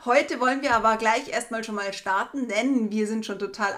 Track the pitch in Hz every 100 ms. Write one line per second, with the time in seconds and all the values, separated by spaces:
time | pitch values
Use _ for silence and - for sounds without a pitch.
0 | 247 269 320 269 254 269 285 226 220 220
1 | 220 240 277 226 233 226 220 208 196 196
2 | 202 190 233 277 240 202 254 254 214 214
3 | 214 220 220 196 196 214 202